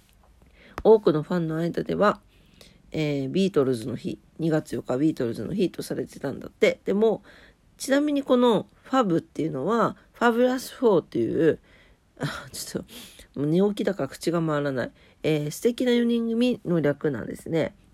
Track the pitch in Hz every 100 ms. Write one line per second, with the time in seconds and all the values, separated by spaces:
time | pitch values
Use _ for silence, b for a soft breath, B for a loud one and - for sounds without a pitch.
0 | _ _ _ _ _ b b b 202 220
1 | 196 156 151 180 160 160 170 - 175 165
2 | 202 196 _ b b b b b _ 156
3 | 151 143 131 160 190 156 131 120 - 110
4 | - - _ - 165 151 - 120 - 127
5 | 156 - 120 117 110 202 175 - 202 -
6 | - - 139 - - - 202 - - 190
7 | 220 190 - B B B _ - - 277
8 | 294 285 269 254 247 196 - _ - -
9 | 202 165 - - 156 143 156 233 180 -
10 | b - 240 233 254 254 - - 233 175
11 | - - 113 - 160 - _ b b b
12 | _ - - - - - - - - B
13 | B B B - 147 170 202 202 202 190
14 | 135 - - 170 160 147 143 127 113 -
15 | b b 147 156 151 - 240 240 254 240
16 | 233 233 233 226 247 233 - 170 147 143
17 | 156 120 - - - 160 139 - _